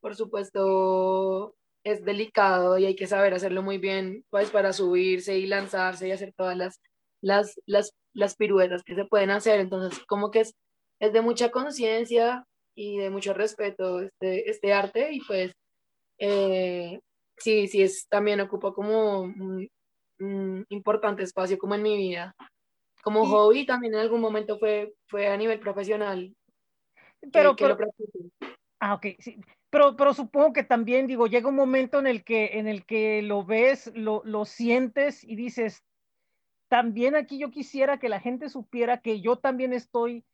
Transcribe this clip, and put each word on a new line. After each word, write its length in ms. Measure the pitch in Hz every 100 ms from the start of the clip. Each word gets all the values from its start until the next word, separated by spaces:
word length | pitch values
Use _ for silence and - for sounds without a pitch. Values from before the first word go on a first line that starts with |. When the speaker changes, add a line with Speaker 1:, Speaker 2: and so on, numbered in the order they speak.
Speaker 1:
Por 160 | 214 208
supuesto, 1400 | 214 202 196 196 190 190 185 185 185 190 190 190 208 _ _ _
es 200 | 208 208
delicado 720 | 180 202 220 - 196 185 180 185
y 80 | 196
hay 100 | 190
que 100 | 185
saber 280 | 196 202
hacerlo 280 | 180 190 185
muy 160 | 190 196
bien, 460 | 190 190 190 202 _
pues, 200 | 202 208
para 220 | 208 196
subirse 640 | 190 185 180 185 185 185 190
y 80 | 190
lanzarse 640 | 196 196 190 185 180 185
y 40 |
hacer 200 | 190 196 -
todas 200 | 185 180
las, 240 | 180 - _ _ _ _
las, 400 | 196 202 208 - -
las, 260 | 202 214 _ _
las 220 | 233 202 -
piruetas 460 | 208 196 185 180
que 120 | -
se 100 | 175
pueden 260 | 202 208 196
hacer. 300 | 202 220 208
Entonces, 380 | 185 185 185 170 -
como 240 | 202 208
que 100 | 220
es, 140 | 220 _ _ _ _ _
es 120 | 214
de 80 | 220
mucha 300 | 226 233 240
conciencia 920 | 247 285 285 226 226 233 233 233 247 254 _ _
y 240 | - 208 202
de 120 | 196
mucho 240 | 196 196
respeto 680 | 190 214 214 208 202 185 180
este, 480 | 190 _ 190 185 -
este 220 | 214 202
arte 400 | 202 202 220 294
y, 80 | 285
pues, 320 | - 196 185 - _ _ _ _ _ _
eh, 840 | 202 202 196 190 185 180 175 190 _ _ _ _
sí, 300 | - 214 196
sí, 140 | 208
es, 240 | 190 190 -
también 320 | 202 208 208
ocupa 320 | 196 202 196
como 480 | 190 202 220 214 196
un, 460 | 185 196 190 190 202 _ _ _ _ _
un 480 | 196 196 190 190 202
importante 540 | 202 196 214 214 202
espacio 360 | 190 196 185 190
como 160 | 196
en 80 | 208
mi 140 | 214 208
vida. 380 | 190 175 180 - - _ _ _ _ _
Como 220 | - 214
Speaker 2:
Y 40 | 220
Speaker 1:
hobby 380 | 214 208 247 269
también 280 | 247 233
en 60 | 214
algún 200 | 220 233
momento 380 | 226 214 214 208
fue, 340 | 214 208 214 - _
fue 200 | 202 202
a 80 | 202
nivel 220 | 220 214
profesional 760 | 208 196 196 214 208 190 185 _ _ _ _ _ _ _ _ _
que, 60 | 285
Speaker 2:
Pero, 240 | 320 285 269
Speaker 1:
que 100 | 185
lo 80 | -
Speaker 2:
pero 140 | 214
Speaker 1:
practiqué. 280 | - - - 175 _ - - _ _
Speaker 2:
Ah, 160 | 202
ok, 120 | 202 208 180
sí. 200 | - 214 - _ _
Pero, 260 | 294 285 240
pero 160 | 285
supongo 380 | 269 254 285 311
que 120 | 269
también, 420 | 240 240 220 247 269
digo, 200 | 254 233
llega 220 | 233 240
un 60 |
momento 440 | 269 269 262 254 285
en 80 | 269
el 180 | 226
que, 340 | - 226 214 214
en 80 | 214
el 180 | 208
que 380 | - 226 214 214
lo 220 | 208 202
ves, 480 | 185 220 247 269 -
lo, 260 | 220 220 214
lo 200 | 220 214
sientes 760 | 214 - 233 240 254 277 285 -
y 140 | - 220
dices, 480 | 247 247 226 - _ _ _ _ _ _ _ _ _
"También 460 | 240 233 214 247
aquí 240 | 302 262 277
yo 120 | 285
quisiera 480 | 294 269 277 269 277
que 100 | 240
la 120 | 202
gente 280 | 233 254 294
supiera 520 | 262 226 240 233 240
que 200 | 233 220
yo 160 | 208 247
también 360 | 277 262 254
estoy 520 | 247 - 240 233 240 _